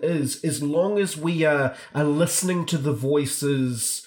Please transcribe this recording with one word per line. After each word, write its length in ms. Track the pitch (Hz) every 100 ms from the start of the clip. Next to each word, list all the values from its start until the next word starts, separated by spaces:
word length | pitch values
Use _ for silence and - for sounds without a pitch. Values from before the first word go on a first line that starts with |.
is, 400 | 165 160 127 -
as 180 | 165 123
long 380 | 143 160 196 208
as 160 | 196 151
we 300 | 165 165 156
are, 280 | 147 131 - -
are 100 | 143
listening 600 | 151 151 170 - 185 180 160
to 120 | 160
the 140 | 143
voices 1120 | 113 135 147 135 - 143 135 127 117 - -